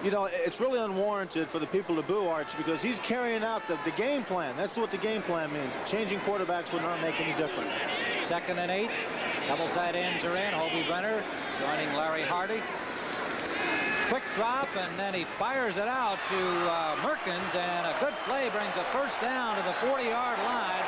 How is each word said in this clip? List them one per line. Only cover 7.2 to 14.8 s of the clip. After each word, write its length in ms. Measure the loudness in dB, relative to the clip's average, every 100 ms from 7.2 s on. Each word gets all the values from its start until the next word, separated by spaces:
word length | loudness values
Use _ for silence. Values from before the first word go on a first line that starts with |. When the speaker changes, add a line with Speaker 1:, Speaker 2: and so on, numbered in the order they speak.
Speaker 1:
any 160 | 0 0
difference. 360 | 0 0 -2 -2 -2 0 0 0
Speaker 2:
Second 380 | 0 0 0 -2
and 100 | 0
eight. 200 | 0 0 -2 -4 -4 -2 -2 0
Double 200 | 0 0
tight 260 | 0 0 2
ends 260 | 0 0
are 140 | 0 0
in. 180 | 0
Hobie 320 | 0 0 0 0
Brenner 380 | 0 2 0 -2 -4 -4 -2
joining 340 | 0 0 0
Larry 280 | 2 2 2
Hardy. 400 | 2 0 2 0 -2 -4 -6 -6 -4 -4 -2 -2 -2 -2 0 0 0 0 2
Quick 160 | 0 0 0
drop, 320 | 2 2 0
and 200 | -2